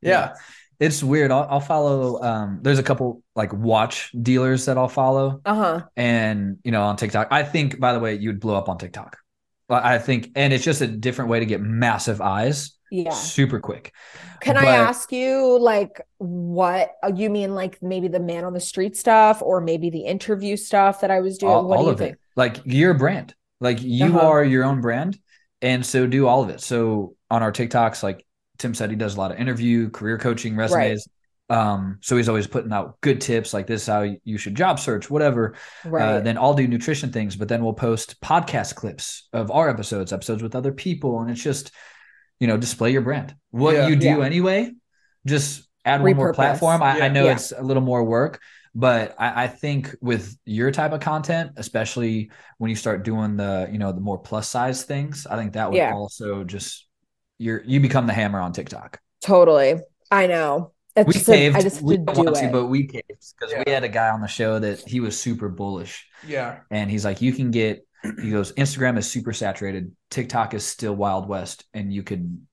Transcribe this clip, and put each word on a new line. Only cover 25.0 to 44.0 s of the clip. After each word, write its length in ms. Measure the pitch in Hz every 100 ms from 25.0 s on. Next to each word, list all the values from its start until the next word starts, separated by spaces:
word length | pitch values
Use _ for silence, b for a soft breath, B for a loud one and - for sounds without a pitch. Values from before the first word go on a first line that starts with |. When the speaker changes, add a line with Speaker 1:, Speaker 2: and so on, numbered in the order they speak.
| 165 196 _ _ _ _
Speaker 2:
And 260 | 127 127 123
so 220 | 131 127
do 180 | 135 131
all 160 | 127
of 60 | 117
it. 120 | -
So 540 | - 120 113 107 95 _ _
on 140 | 113
our 80 | 110
TikToks, 500 | 104 120 123 113 110
like 240 | 101 92 _ _ _ _
Tim 160 | 123
said, 160 | 113 107
he 60 | 107
does 200 | 110 101
a 20 |
lot 140 | 95
of 60 | 95
interview, 520 | 123 120 117 117 113
career 280 | - 104 113
coaching, 360 | 123 117 117
Speaker 3:
Right. 160 | 107 110
Speaker 2:
resumes. 380 | 165 123 107 - _ _ _ _
Um, 480 | 117 107 101 95 98
so 160 | - 123
he's 120 | 117
always 180 | 110 101
putting 260 | 120 113
out 280 | 104 95 -
good 200 | 151 135
tips, 320 | - 117 110
like, 140 | 104 95
"This 160 | 113
is 60 | 110
how 140 | 104 104 101
you 160 | - 107
should 160 | -
job 240 | 101 185 156
search," 320 | - 107 -
whatever. 440 | 147 147 120 110 B B B
Uh, 40 | 165
Speaker 3:
Right. 300 | 160 110 107
Speaker 2:
then 180 | 110 110
I'll 160 | 131
do 140 | 143 127
nutrition 420 | 117 120 147 131
things, 240 | 113 104
but 140 | 98 107
then 160 | 117
we'll 80 | 113
post 480 | 107 120 110 - -
podcast 560 | - 165 - 131 98 -
clips 520 | 107 - - - _
of 180 | 113 110
our 180 | 139 160
episodes, 440 | 113 104 101 92
episodes 300 | 92 - 110
with 100 | 113
other 160 | 127 135
people. 500 | 139 - 160 143 117
And 100 | 113
it's 120 | 120
just, 300 | 151 139 - b b b b b b _
you 80 | 120
know, 100 | 110
display 360 | 120 - 113
your 80 | 135
brand. 320 | 120 147 - - _
What 240 | 117 147
Speaker 1:
Yeah. 140 | 151 147
Speaker 2:
you 80 |
do 100 | 147